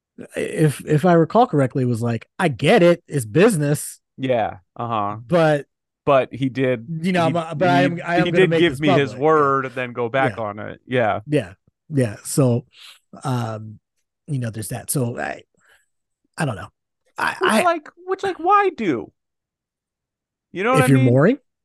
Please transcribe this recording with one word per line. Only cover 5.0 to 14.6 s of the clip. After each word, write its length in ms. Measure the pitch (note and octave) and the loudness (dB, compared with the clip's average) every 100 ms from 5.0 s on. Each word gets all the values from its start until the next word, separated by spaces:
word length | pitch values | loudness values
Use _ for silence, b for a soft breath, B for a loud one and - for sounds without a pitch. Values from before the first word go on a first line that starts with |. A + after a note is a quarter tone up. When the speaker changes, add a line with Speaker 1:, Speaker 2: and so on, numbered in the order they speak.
| G2+ G#2+ A#2+ | -4 -6 0
Speaker 1:
But 400 | E3+ D#3 C#3+ - _ _ _ | 2 2 0 -4 _ _ _
Speaker 2:
But 300 | D3 C3+ - | 2 2 2
he 140 | A#2 C3+ | -4 -4
did, 380 | A#2+ C3 A#2+ A#2+ | -2 -2 -2 -6
Speaker 1:
you 240 | D#3+ F3+ | -6 -2
know, 100 | F3+ | 0
Speaker 2:
he, 60 | E3 | 0
Speaker 1:
I'm, 80 | E3+ | -2
uh, 180 | D#3+ | -4
but 140 | D#3 F3+ | -2 2
I 100 | F3 | 2
Speaker 2:
he, 60 | |
Speaker 1:
am, 160 | F3+ E3+ | 2 -2
I 120 | E3+ F3 | -2 0
am 80 | |
Speaker 2:
he 80 | F3 | 2
Speaker 1:
gonna 60 | F3 | 2
Speaker 2:
did 80 | F3 | 4
Speaker 1:
make 80 | E3 | 4
Speaker 2:
give 120 | E3 | 2
Speaker 1:
this 80 | C3+ | 2
Speaker 2:
me 80 | D3+ | 2
his 200 | D#3+ B2+ | 2 2
Speaker 1:
public. 60 | B2 | 0
Yeah. 40 | |
Speaker 2:
word 440 | D#3 D#3 C#3 C3+ C3 | 2 4 2 0 -4
and 80 | |
then 180 | B2+ B2 | -6 -8
go 160 | A#2+ A#2 | -6 -2
back 280 | C3+ C3 G#2+ | 0 -2 -2
Speaker 1:
Yeah. 60 | |
Speaker 2:
on 160 | G#2 G#2 | -8 -8
it. 220 | G#2 - - | -12 -14 -4
Yeah. 340 | B2+ G#2+ G2 D3 | -2 0 -2 -4
Speaker 1:
Yeah. 280 | D3 F#2 - _ _ - | -4 -4 -14 _ _ -6
Yeah. 280 | C#3+ A2 G#2 | -2 -2 -4
So, 420 | - D3+ B2+ A#2+ - B B B _ - | -6 0 2 0 -4 B B B _ -12
um, 560 | C#3+ B2 A2+ A2 A2 G#2+ _ _ _ _ - | -6 -6 -6 -10 -14 -20 _ _ _ _ -10
you 120 | C3+ | -8
know, 120 | A2+ | -6
there's 180 | G#2+ | -8